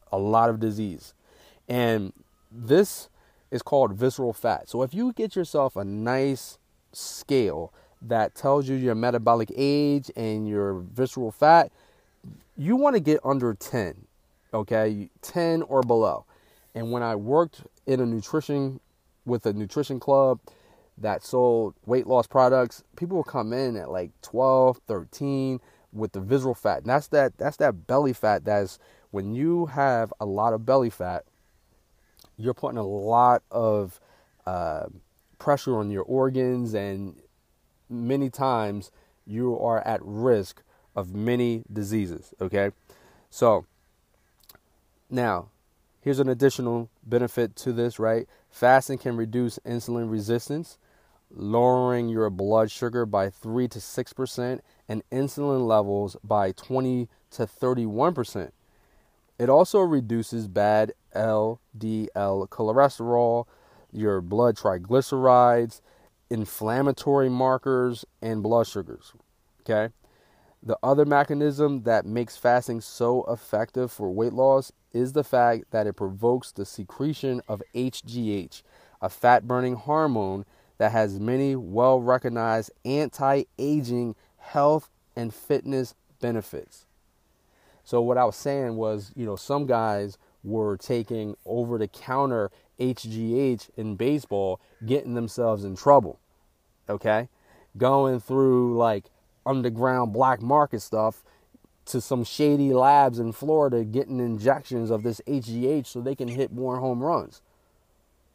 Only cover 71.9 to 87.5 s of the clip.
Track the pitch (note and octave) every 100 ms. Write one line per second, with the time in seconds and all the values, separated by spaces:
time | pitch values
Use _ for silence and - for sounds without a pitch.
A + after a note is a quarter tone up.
71.9 | A2 F#2 A2+ A#2 - B2 B2 B2 A#2 -
72.9 | - A#2+ B2 - A#2 - G#2+ A2+ B2+ B2+
73.9 | - G2+ F#2+ A#2+ A#2 C3+ C3+ C3+ _ _
74.9 | A#2+ B2+ D3 C#3 B2+ A#2+ A#2 - A2 G#2
75.9 | F#2+ G2 G2 A#2 B2 - - G2+ - F#2+
76.9 | - C#3+ D3 C3+ B2 - G#2 - A#2 B2+
77.9 | - - A#2+ A2 G2+ - - _ _ _
78.9 | - F#2+ - A#2+ B2 A2+ B2 B2+ A#2+ C#3
79.9 | D#3 D#3 A2+ G2 G2 G2 _ _ - G#2+
80.9 | A2+ G#2+ G2 A2 B2+ C#3 C3 F2+ G#2 B2+
81.9 | C3 A#2+ B2+ B2+ A#2 A2+ A2+ G#2+ - B2
82.9 | C#3+ C#3 - C3+ C#3 - - C#3 D3+ A#2+
83.9 | A#2+ A#2+ G#2+ _ _ - D3 C#3+ D#3 -
84.9 | _ _ - A#2 - - C#3+ C3 C3+ B2
85.9 | - _ _ A#2+ A#2 - - - - _
86.9 | _ _ _ _ _ _